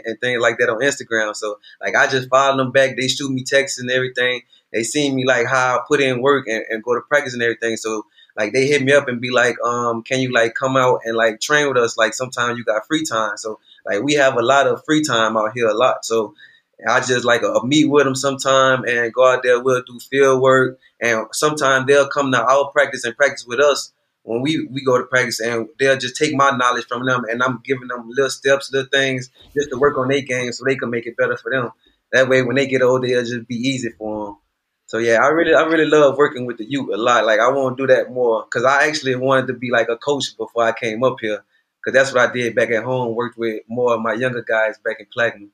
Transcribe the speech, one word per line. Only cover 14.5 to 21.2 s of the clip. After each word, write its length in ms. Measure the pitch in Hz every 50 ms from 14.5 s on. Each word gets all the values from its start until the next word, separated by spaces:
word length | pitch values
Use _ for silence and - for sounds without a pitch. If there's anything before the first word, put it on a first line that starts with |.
| 135 139 135 127
of 140 | 120 - -
free 180 | - 156 156 151
time 320 | 135 120 113 113 110 110 110
out 140 | 107 110 120
here, 140 | 123 117 107
a 60 | 107
lot. 320 | 110 127 123 107 - -
So 280 | - 113 113 107 104 - _ - - _ _ _ _ _ - - 110
I 140 | 120 131
just, 240 | 127 127 127 123 117
like, 180 | 120 120 117 107
uh, 160 | 98 - - 117
meet 220 | 123 147 156 147 -
with 180 | 143 147 135 135
'em 80 | 131
sometime 720 | 131 139 139 135 131 131 139 135 135 131 131 131 123 107
and 280 | 117 120 120 120 113 113
go 120 | 123 131 127
out 120 | 123 123 123
there. 160 | 123 123 120
We'll 220 | 127 131 127 127 127
do 160 | - 123 117
field 420 | - - 135 139 139 135 131 127
work. 380 | 131 131 131 131 131 131 131 - _ _ _ -
And 260 | 113 120 113 110